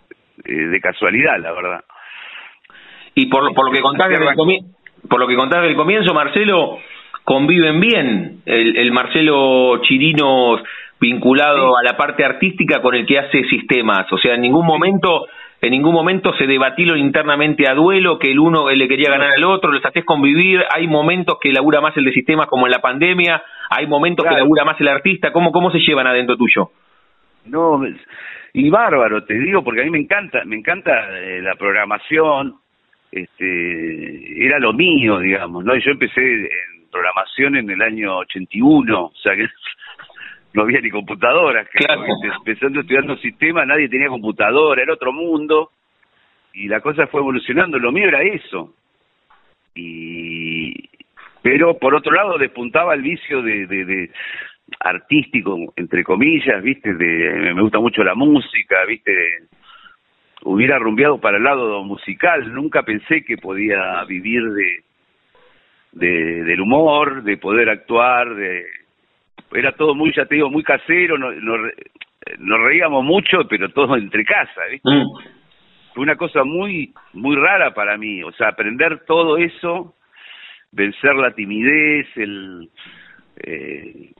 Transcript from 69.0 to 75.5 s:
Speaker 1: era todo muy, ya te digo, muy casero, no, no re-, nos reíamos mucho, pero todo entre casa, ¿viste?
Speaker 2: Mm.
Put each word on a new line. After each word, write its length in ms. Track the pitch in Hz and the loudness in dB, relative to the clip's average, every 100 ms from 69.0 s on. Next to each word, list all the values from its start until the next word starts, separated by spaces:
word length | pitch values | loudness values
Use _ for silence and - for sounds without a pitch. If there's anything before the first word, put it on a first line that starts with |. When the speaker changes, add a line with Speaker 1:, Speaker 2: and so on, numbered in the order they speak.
| _ _ _ - - | _ _ _ -20 -8
Speaker 1:
era 180 | 117 131 | -4 -2
todo 200 | - 156 143 | 0 0 0
muy, 180 | 160 151 | 0 -2
ya 100 | 131 | -2
te 100 | 147 | 0
digo, 140 | 143 | 0
muy 140 | 151 | -2
casero, 540 | 151 139 - 175 175 147 | -2 -2 0 0 0 -2
no, 140 | 127 | -6
no 260 | 82 113 113 | -8 -6 -4
re-, 160 | 110 - - - - _ - - | -6 -12 -20 -20 -20 _ -18 -10
nos 200 | 92 110 | -2 0
reíamos 420 | 120 165 165 139 | 2 2 2 0
mucho, 440 | 135 196 - 185 - | 2 2 2 0 0
pero 200 | 104 98 | -2 -2
todo 260 | 135 127 123 | 0 0 0
entre 260 | 98 110 | -2 -2
casa, 380 | - 202 143 - 90 | 0 -2 -2 -8 -10
¿viste? 180 | 135 131 | -4 2
Speaker 2:
Mm. 140 | 143 - - - _ _ | 2 0 -8 -20 _ _